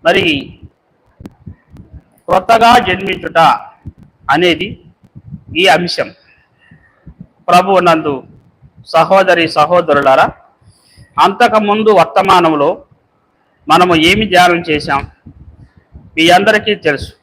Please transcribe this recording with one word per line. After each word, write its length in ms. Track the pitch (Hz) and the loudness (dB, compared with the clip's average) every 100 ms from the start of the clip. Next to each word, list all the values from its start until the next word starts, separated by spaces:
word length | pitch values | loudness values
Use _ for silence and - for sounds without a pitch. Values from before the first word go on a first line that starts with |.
| 165 | 0
మరి 540 | 190 175 147 113 - - _ _ _ _ _ - _ - - _ - - - _ _ - | 0 0 -4 -8 -18 -20 _ _ _ _ _ -20 _ -20 -20 _ -20 -20 -20 _ _ -4
క్రొత్తగా 480 | 175 185 226 233 247 | -4 0 2 4 2
జన్మించుట 600 | 185 185 190 185 - 165 156 113 - _ - _ - _ - | -2 -6 -6 -10 -6 0 2 0 -8 _ -20 _ -20 _ -4
అనేది 500 | 147 175 156 190 - - _ _ - - - - 127 | 0 0 -2 -6 -12 -20 _ _ -20 -20 -20 -12 -2
ఈ 100 | 185 | 2
అంశం. 440 | 170 175 - 104 - _ _ _ _ _ _ _ _ - - | 2 0 -6 -8 -10 _ _ _ _ _ _ _ _ -20 -20
ప్రభువు 580 | - _ - 175 185 190 | -20 _ 0 2 2 0
నందు 440 | 175 160 151 135 - - _ _ _ _ - | 2 0 -2 -8 -12 -20 _ _ _ _ -4
సహోదరి 640 | 165 160 190 190 175 165 | 0 2 2 2 2 0
సహోదరులారా, 840 | 160 151 175 165 143 139 135 175 - _ _ _ _ _ _ - - | 0 0 0 2 0 2 2 0 -4 _ _ _ _ _ _ -16 0
అంతకుముందు 720 | 165 196 240 220 208 208 220 | 0 2 0 2 0 -2 2
వర్తమానంలో 960 | 196 160 196 170 185 170 151 143 196 - _ _ _ _ _ _ _ - | 2 2 0 2 2 2 0 -2 -2 -12 _ _ _ _ _ _ _ 0
మనము 260 | 156 180 165 | 2 2 2
ఏమి 320 | 160 202 214 | 2 0 0
ధ్యానం 360 | 180 180 170 170 | 2 2 2 -2
చేశాం 380 | 151 143 139 - _ - - - _ - _ _ - | -6 -4 -6 -6 _ -20 -20 -20 _ -20 _ _ -20
మీ 320 | - - 165 | -16 -10 0
అందరికీ 460 | 180 202 214 214 208 | 0 2 -2 -2 -4
తెలుసు. 380 | 160 135 123 _ | -4 -6 -8 _